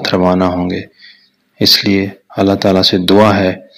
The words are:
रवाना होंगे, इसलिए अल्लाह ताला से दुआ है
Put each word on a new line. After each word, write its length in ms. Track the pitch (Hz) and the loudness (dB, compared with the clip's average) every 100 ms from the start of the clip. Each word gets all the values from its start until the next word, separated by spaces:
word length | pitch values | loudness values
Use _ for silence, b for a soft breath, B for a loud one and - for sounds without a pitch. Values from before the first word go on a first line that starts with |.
| - | 0
रवाना 320 | 95 90 92 92 | -2 0 0 -2
होंगे, 380 | 90 90 98 - b b b b b _ - | -2 -6 -6 -12 b b b b b _ -4
इसलिए 520 | 107 - 101 98 98 - _ - | -2 0 0 0 -2 -8 _ -2
अल्लाह 180 | 98 98 | 0 0
ताला 260 | 101 95 | 0 2
से 160 | 90 95 | 0 0
दुआ 340 | 90 98 107 | 2 4 4
है 360 | 98 92 90 b | 2 -2 -4 b